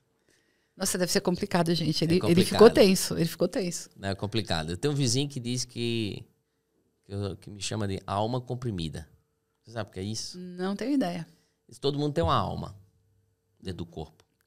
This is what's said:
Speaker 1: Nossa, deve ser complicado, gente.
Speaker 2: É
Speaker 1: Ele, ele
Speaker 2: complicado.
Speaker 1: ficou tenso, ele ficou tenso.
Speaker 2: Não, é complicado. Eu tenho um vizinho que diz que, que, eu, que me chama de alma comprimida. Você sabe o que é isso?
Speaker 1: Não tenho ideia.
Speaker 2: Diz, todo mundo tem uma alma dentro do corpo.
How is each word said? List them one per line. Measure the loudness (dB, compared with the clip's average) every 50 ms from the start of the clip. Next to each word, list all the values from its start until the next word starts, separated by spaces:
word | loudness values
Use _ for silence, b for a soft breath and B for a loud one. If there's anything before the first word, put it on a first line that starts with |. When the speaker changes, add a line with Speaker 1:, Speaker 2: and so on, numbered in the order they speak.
| _ _ _ _ _ _ _ _ _ _ _ _ _ _ _
Speaker 1:
Nossa, | -6 -4 -2 0 0
deve | 0 2 2
ser | 2
complicado, | 2 2 0 0 0 0 0 2 2 2 2
gente. | 0 0 0 0 0 2
Speaker 2:
É |
Speaker 1:
Ele, | 2 2
ele | 4
Speaker 2:
complicado. | 4 4 6 6 4 4 8
Speaker 1:
ficou | 10 10 10
tenso, | 10 10 6 6 6 4 0 -2 -2
ele | 0 -2 -2
ficou | 0 0 -2 0
tenso. | 0 -2 -4 -4 -6 -8 -10 -14 _
Speaker 2:
Não, | -8 -6 -4
é | -4
complicado. | -4 -4 -4 -2 -2 -2 -2 -2 -2 -2 -4
Eu | -4
tenho | -2 -2 -2 0
um |
vizinho | 0 0 2 2 0 -2 -2
que | -4 -8
diz | -6 -6 -6 -6 -6
que, | -8 -6 -6 -4 -2 -2 -2 -4 -4 -6 -8 -12 -18 _ _ _ _ _ _ _ _ _ _ _ _ _ _ _
que, | -10 -8
eu, | -6 -6 -6 -6
que | -8 -12 -16
me | -14 -10 -8
chama | -6 -4 -4 -4
de | -4 -4 -6 -6
alma | -4 -4 -2 -2 -2 -2 -4
comprimida. | -6 -6 -8 -8 -6 -6 -6 -4 -6 -6 -8 -10 -14 -16 _ _ _ _ _ _ _ _ _ _ _
Você | -14 -10
sabe | -10 -10 -10
o | -10
que | -8
é | -8
isso? | -6 -6 -8 -8 -10 -12 -14
Speaker 1:
Não | -14 -12 -10 -6 -6 -4 -4
tenho | -4 -2 -2 0
ideia. | 0 0 -2 -4 -8 -10 -14 b b b b b b b -20
Speaker 2:
Diz, | -10 -6
todo | -4 -2 -2 0
mundo | -2 -2 0
tem | 0 2
uma | 2 2
alma | 2 0 0 -4 -6 -8 -10 -12 -18 -20 _ _ _ _ _ _ _ _ _ _ _ _ _ _ _
dentro | -10 -10 -8 -8 -10
do |
corpo. | -12 -10 -12 -12 -12 _ _ _ _ _ _ _